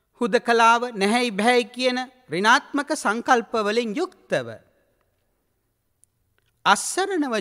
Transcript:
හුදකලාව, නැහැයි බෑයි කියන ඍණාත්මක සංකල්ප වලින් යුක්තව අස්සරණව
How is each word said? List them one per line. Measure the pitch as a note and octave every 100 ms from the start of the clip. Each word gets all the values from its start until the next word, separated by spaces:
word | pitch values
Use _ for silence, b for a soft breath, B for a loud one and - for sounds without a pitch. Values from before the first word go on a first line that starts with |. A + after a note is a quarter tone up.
| _ -
හුදකලාව, | A#3+ A#3 A#3+ A#3 A3+ A#3 B3
නැහැයි | A3 G3 A#3+ B3
බෑයි | G3 A3+ B3 A#3+
කියන | B3 B3+ B3+ B3+ _ -
ඍණාත්මක | D#3+ G#3+ C4+ - C#4+ C#4+ D#4
සංකල්ප | A3 A3+ D4+ B3 - A3+
වලින් | G3+ A3+ A#3 G#3
යුක්තව | F#4 - - D#3 A#2 G#2+ _ _ _ _ _ _ _ _ _ _ _ _ _ _ _ _ _ _ _ _ -
අස්සරණව | G#3 - - G4 F#4 C#4+ A3